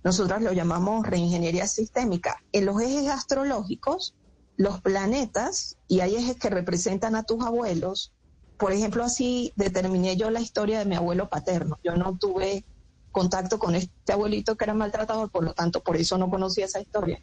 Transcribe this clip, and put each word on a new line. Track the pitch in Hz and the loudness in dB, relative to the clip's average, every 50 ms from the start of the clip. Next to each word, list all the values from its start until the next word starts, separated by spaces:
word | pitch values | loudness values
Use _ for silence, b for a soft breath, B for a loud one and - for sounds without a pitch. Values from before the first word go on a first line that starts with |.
| _ | _
Nosotras | 180 185 220 202 180 190 214 | 2 2 2 2 0 0 0
lo | 226 208 | 0 2
llamamos | 185 180 165 170 165 175 180 196 214 226 214 | 2 2 2 0 0 2 0 0 0 0 0
reingeniería | 214 185 175 170 175 180 170 170 165 165 185 185 | 0 0 2 2 2 2 2 0 0 0 0 -2
sistémica. | 208 - - 226 214 _ 262 254 220 180 175 - - - - _ _ | -2 -2 -2 -4 0 _ 0 0 0 -2 0 -2 -4 -6 -6 _ _
En | - 202 196 | 0 2 2
los | 196 202 208 | 2 2 0
ejes | 233 254 269 294 277 277 | 0 0 0 0 0 0
astrológicos, | 285 269 - - 277 269 269 285 262 208 208 185 - - - 269 311 381 - - _ _ _ - - _ - _ _ | -2 -4 -2 -2 0 0 0 0 -2 -2 -4 -6 -8 -4 -2 -2 -2 -2 -4 -10 _ _ _ -20 -20 _ -20 _ _
los | - 190 202 190 185 | 0 2 2 2 0
planetas, | - 190 190 196 196 202 240 277 262 214 - 190 233 330 392 - - - - _ _ - | 0 0 0 2 2 0 0 0 -2 -2 -2 -2 -2 -2 -4 -6 -8 -8 -12 _ _ 2
y | 185 185 | 2 2
hay | 180 185 208 | 4 2 0
ejes | 233 240 247 247 | 0 0 -2 -4
que | - - 202 | -2 -2 0
representan | 196 180 175 185 180 175 - - 190 190 233 220 220 | 0 0 0 0 -2 0 0 0 0 0 0 0 0
a | 220 220 | -2 0
tus | - 226 226 247 | -2 -2 -2 0
abuelos. | 233 233 240 240 208 175 165 165 185 196 202 - - _ _ _ _ - _ - - - - | 0 0 0 0 0 -2 0 -2 -2 -4 -6 -8 -10 _ _ _ _ -20 _ -20 -20 -4 0
Por | 208 190 | 0 2
ejemplo, | 190 202 220 214 - 233 | 2 2 0 0 0 -2
así | 233 240 - - 254 247 247 247 240 - - | -2 -2 -2 0 0 0 0 0 -2 -4 0
determiné | - 202 196 180 185 185 185 190 180 180 185 185 | 0 0 0 2 0 0 2 2 2 2 2 2
yo | 180 220 220 | 2 0 0
la | 226 233 | 0 -2
historia | 233 220 _ 220 214 208 220 220 | -2 -2 _ -2 0 2 0 2
de | 202 | 2
mi | 202 180 | 0 0
abuelo | 170 170 175 175 180 202 - | 0 0 0 0 0 -2 -2
paterno. | - 151 - 190 180 170 - - 151 - | -4 -4 -2 0 0 0 0 -2 -4 -2
Yo | - 170 170 | -4 0 2
no | 175 180 190 190 | 2 0 0 -2
tuve | 180 - 202 185 190 190 196 196 196 - - - - - - _ _ - - | -2 -2 0 0 0 0 0 -2 -4 -6 -12 -20 -20 -20 -20 _ _ -20 -4
contacto | - 196 180 180 202 190 180 180 233 214 | 0 0 2 2 2 0 0 0 0 0
con | - 180 170 | 2 0 0
este | 180 185 - - - _ - | 0 0 -4 -10 -6 _ 0
abuelito | 196 202 214 208 214 208 202 226 220 | 0 2 2 0 0 0 0 -2 0
que | - 220 | 0 -2
era | 208 214 | 0 0
maltratador, | 214 214 208 214 220 214 214 220 220 220 208 | 0 -2 -2 -2 -4 -2 -2 -2 -2 -2 -2
por | - 180 | 0 0
lo | 165 165 - | -2 0 0
tanto, | - 170 170 170 170 | 0 0 0 0 0
por | - - 170 | -2 0 0
eso | 170 170 - 180 185 | 0 0 0 0 0
no | 185 185 | 0 0
conocía | 190 185 190 190 185 214 196 | 0 0 -2 0 0 -2 -2
esa | 190 - 190 | -2 -4 -8
historia. | 202 - - 208 190 170 170 - | -8 -2 -2 -2 0 0 -4 -4